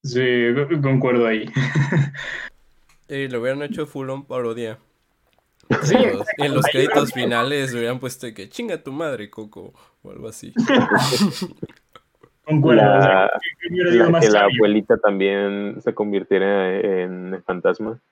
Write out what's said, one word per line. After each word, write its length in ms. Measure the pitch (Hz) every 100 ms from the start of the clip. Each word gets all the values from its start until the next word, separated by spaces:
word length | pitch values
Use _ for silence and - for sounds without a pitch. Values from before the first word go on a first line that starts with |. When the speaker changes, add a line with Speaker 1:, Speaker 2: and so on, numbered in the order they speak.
Speaker 1:
Sí, 440 | 143 123 127 123 120 123
co-, 260 | 143 165
concuerdo 460 | 139 131 127 123 113
ahí. 180 | 110 110
<laughs> 680 | 139 139 151 139 170 - - - - - _ _ _ _ _ _
Speaker 2:
Eh, 180 | 139 135
lo 120 | 123
hubieran 200 | 120 139
hecho 220 | 147 156 151
full 240 | 143 131
on 160 | 135 139
parodia. 520 | 127 117 113 113 110 _ _ _ _ _ _ _ _ _ -
Speaker 1:
Sí, 100 | 147 247
Speaker 2:
En 180 | 254
los, 80 | -
Speaker 1:
exacto. 220 | - - 143
Speaker 2:
en 80 |
los 120 | 131 -
Speaker 1:
Ahí 60 |
Speaker 2:
créditos 400 | 135 147 147 143
Speaker 1:
hubiera 140 | 127 120
Speaker 2:
finales 460 | 117 123 143 131
hubieran 260 | 120 117 127
puesto 340 | 127 - 123
que 140 | 104 98
"chinga 320 | - 240 165
tu 120 | -
madre, 360 | 139 160 120 104
Coco", 440 | - 107 90 92 _ _ _
o 60 | 95
algo 180 | - 113
así. 240 | - - -
Speaker 1:
<laughs> 1900 | 226 269 - - 135 127 196 - 175 - - - _ - _ _ _ _ -
Concuerdo, 520 | 156 135 113 104 98
o 40 |
sea, 240 | 95 95 95
Speaker 3:
La, 60 | -
Speaker 1:
que, 260 | - - 170
que 60 |
hubiera 180 | 175 175
sido 120 | 175 -
Speaker 3:
la, 40 |
Speaker 1:
más 160 | 165 110
Speaker 3:
que 60 |
la 80 | 104
Speaker 1:
sabio. 160 | 101 113
Speaker 3:
abuelita 420 | 104 104 104 117
también 760 | 104 98 98 101 101 101 101 -
se 120 | -
convirtiera 840 | - 104 101 - 98 95 101 92 95
en 640 | 101 92 90 92 92 92 -
fantasma. 540 | 92 87 90 107 120 _